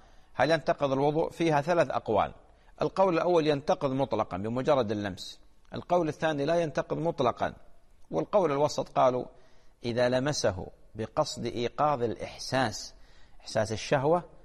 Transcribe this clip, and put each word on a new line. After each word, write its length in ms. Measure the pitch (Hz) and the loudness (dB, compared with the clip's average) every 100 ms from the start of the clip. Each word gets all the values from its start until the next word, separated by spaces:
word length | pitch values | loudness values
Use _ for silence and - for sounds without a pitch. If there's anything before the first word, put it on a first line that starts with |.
| - - - | -20 -20 -10
هل 180 | - 135 | 0 2
ينتقض 400 | 160 160 165 143 | 2 0 0 0
الوضوء؟ 400 | 135 147 151 - | 2 2 2 -2
فيها 300 | - 165 147 | 0 2 2
ثلاث 280 | 143 175 139 | 2 2 2
أقوال. 440 | 117 - 104 76 - - - - - | 0 0 2 2 -4 -20 -20 -20 -4
القول 320 | 151 - 196 | -2 2 2
الأول: 340 | 165 170 175 151 | 4 4 4 4
ينتقض 440 | 143 143 190 139 | 2 0 0 0
مطلقًا 460 | 131 135 107 107 90 | 0 0 0 -2 -4
بمجرد 540 | 104 120 131 139 104 | -4 -2 2 2 2
اللمس. 480 | 107 104 95 - - - - - | -2 -4 -8 -12 -18 -20 -20 -14
القول 340 | 123 - 175 160 | -12 -2 0 0
الثاني: 380 | 147 160 147 143 | -2 -2 -2 0
لا 100 | 170 | 0
ينتقض 420 | 165 139 - 143 | 0 -4 -4 -4
مطلقًا. 560 | 160 165 123 - 85 - - - - - - | -4 0 0 0 -4 -6 -16 -20 -20 -20 -6
والقول 400 | 160 156 202 165 | -4 0 2 2
الوسط 380 | 139 147 - 131 | 2 0 0 -2
قالوا: 360 | - 135 127 123 - - - - - 120 | 4 4 4 -4 -14 -20 -20 -20 -10 -4
إذا 240 | 117 123 | 0 2
لمسه 580 | 127 135 139 - 98 - - - 107 | 2 0 0 0 -2 -8 -14 -16 -10
بقصد 500 | 110 - 147 - 117 | -4 -2 -2 -4 -6
إيقاظ 580 | - 120 - 147 143 | -4 -4 0 0 0
الإحساس، 880 | 117 - - - - 131 123 101 - - - - - - | -2 -4 -10 -10 -4 -2 -2 -4 -12 -16 -20 -20 -20 -20
إحساس 300 | - - 104 | -6 -2 -2
الشهوة، 520 | 110 - 143 139 175 - - | -4 -2 0 2 2 0 -14